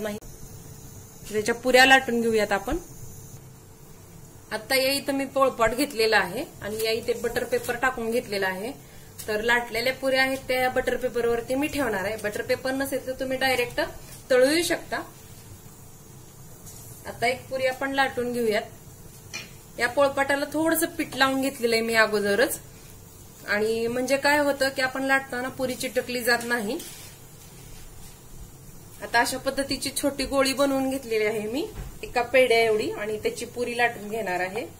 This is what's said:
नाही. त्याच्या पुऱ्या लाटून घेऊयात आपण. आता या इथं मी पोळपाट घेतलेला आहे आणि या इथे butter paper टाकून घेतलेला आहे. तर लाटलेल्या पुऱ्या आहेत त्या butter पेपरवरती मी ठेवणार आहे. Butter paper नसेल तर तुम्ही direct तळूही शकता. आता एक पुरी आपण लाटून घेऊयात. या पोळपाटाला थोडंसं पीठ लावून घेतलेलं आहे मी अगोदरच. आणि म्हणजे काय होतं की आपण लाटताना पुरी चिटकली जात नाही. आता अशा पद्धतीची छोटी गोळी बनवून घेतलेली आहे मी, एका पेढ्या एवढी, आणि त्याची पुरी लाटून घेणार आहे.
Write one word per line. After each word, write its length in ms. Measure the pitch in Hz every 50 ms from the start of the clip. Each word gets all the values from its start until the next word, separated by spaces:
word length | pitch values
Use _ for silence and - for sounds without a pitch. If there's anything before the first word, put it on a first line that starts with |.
नाही. 180 | 208 214 208 214 - - - - - - - - - - - - - - - - - - - - - - 202
त्याच्या 220 | 214 208 220 233
पुऱ्या 320 | 233 - 254 247 247 262
लाटून 340 | 269 262 240 - - 240 233
घेऊयात 320 | 226 233 220 220 208 202 202
आपण. 240 | 196 - 247 294 349 - - - - - - - - - - - - - - - - - - - - - - - - - - - - - - - - - - 269
आता 220 | - - - 262
या 180 | 262 262 262 277
इथं 200 | 277 277 - 277
मी 120 | 269 277
पोळपाट 500 | 262 - 269 269 262 - - 226 220 240
घेतलेला 440 | 233 294 - 196 220 226 220 220 202
आहे 260 | 185 175 175 240 330 - - - -
आणि 220 | 202 214 220 220
या 80 | 226 226
इथे 200 | 233 226 - 226
butter 320 | 208 214 233 233 247 240
paper 320 | - 254 240 - - -
टाकून 340 | 254 - 262 254 240 226 226
घेतलेला 360 | 226 247 254 220 208 196 196
आहे. 260 | 190 190 185 202 247 277 - - - - - - - - - - -
तर 120 | 214 208
लाटलेल्या 520 | 220 240 240 240 240 240 214 226 233 262 262
पुऱ्या 300 | - - 269 262 262 262
आहेत 160 | 262 269 262 - -
त्या 200 | 254 254 254 254
butter 280 | 254 254 247 262 247
पेपरवरती 580 | 240 - 254 208 240 233 233 233 233 233 - 254
मी 120 | 269 294
ठेवणार 380 | 302 277 285 277 233 208 190 185
आहे. 120 | 202 220
Butter 260 | 214 202 208 208 233 226
paper 280 | 214 254 247 - 262
नसेल 360 | 262 269 277 269 277 247 233
तर 60 | 254 262
तुम्ही 260 | - 269 262 262 262
direct 420 | 262 262 254 247 240 240 - - 320 339 - - - - - - - -
तळूही 340 | 262 247 254 277 302 339 339
शकता. 320 | - 330 - - - 226 269 339 - - - - - - - - - - - - - - - - - - - - - - - - - - - - - - - - - - - - - - - -
आता 200 | 196 - - 226
एक 220 | 240 262 247 - -
पुरी 180 | 262 262 262
आपण 260 | 262 254 - 277 269 269
लाटून 400 | 277 269 254 254 247 240 247 240
घेऊयात. 300 | 240 233 220 208 214 - - - - - - - - - - - - - - - - - - - - - - - -
या 100 | 240 240
पोळपाटाला 560 | - 294 285 269 269 269 269 277 285 277 294
थोडंसं 420 | 285 - 302 320 320 330 320 330
पीठ 300 | 330 - - 294 233 -
लावून 240 | 254 269 269 269 269
घेतलेलं 340 | 262 277 269 - 233 233 226
आहे 100 | 226 226
मी 100 | 226 226
अगोदरच. 640 | 226 220 208 208 208 202 202 202 214 254 320 - - - - - - - - - - - - - - - - - - - -
आणि 380 | 202 208 214 220 226 226 233
म्हणजे 300 | 233 240 254 254 254 277
काय 220 | 269 277 285 294 302
होतं 300 | 294 285 277 277 269 262
की 140 | 269 - 262
आपण 200 | 254 - 269 269
लाटताना 460 | 269 269 269 269 - 247 247 247 262
पुरी 260 | - - 262 254 254
चिटकली 480 | 240 - 254 - 254 247 247 247 254 226
जात 160 | 240 240 233 233
नाही. 340 | 240 240 240 208 202 262 349 - - - - - - - - - - - - - - - - - - - - - - - - - - - - - - - - - - - - - - - - - - - - 208
आता 180 | - - 233
अशा 180 | 254 - 262 262
पद्धतीची 520 | - 269 - 277 277 269 277 - - 277 - - -
छोटी 220 | 285 277 277 262
गोळी 280 | 233 277 277 262 269 262
बनवून 380 | 233 285 277 269 269 269 262
घेतलेली 340 | 262 269 254 233 226 214 214
आहे 220 | 214 220 214 208
मी, 220 | 214 233 285 403 - - - - - - - 214
एका 200 | 214 - 247 240
पेढ्या 360 | - - 262 254 240 226 233
एवढी, 320 | 226 226 214 214 240 320
आणि 280 | 440 427 208 214 214 208
त्याची 260 | - 233 226 - 247
पुरी 320 | 220 - 240 247 240 240
लाटून 320 | 233 240 226 - 196 202 208
घेणार 320 | 214 226 214 185 180 175
आहे. 260 | 180 185 190 226 285 330 -